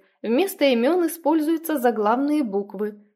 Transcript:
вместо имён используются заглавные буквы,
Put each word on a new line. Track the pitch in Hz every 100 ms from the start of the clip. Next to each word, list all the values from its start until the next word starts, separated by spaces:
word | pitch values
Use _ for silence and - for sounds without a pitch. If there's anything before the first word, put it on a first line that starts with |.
| _ -
вместо | 208 254 392 - 277
имён | 233 262 359 330
используются | - 285 320 294 330 330 294
заглавные | 240 214 208 247 285 302
буквы, | 226 202 202 196 214 208 _